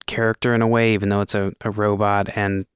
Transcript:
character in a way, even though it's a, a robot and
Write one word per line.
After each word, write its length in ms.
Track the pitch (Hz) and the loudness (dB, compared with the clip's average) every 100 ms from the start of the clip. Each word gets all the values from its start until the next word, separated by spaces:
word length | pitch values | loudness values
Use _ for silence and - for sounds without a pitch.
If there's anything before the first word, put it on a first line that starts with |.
| - | -10
character 460 | - 113 113 123 | -2 -2 0 0
in 80 | 117 | 2
a 40 | 113 | 2
way, 280 | 117 113 | 2 2
even 160 | 107 101 | 2 0
though 100 | 101 | 0
it's 140 | 101 104 | 0 -2
a, 160 | 98 - | -2 -4
a 100 | 110 | -6
robot 600 | 104 104 101 104 101 101 | -2 0 2 2 0 -2
and 320 | - 101 98 95 | -2 -2 -4 -6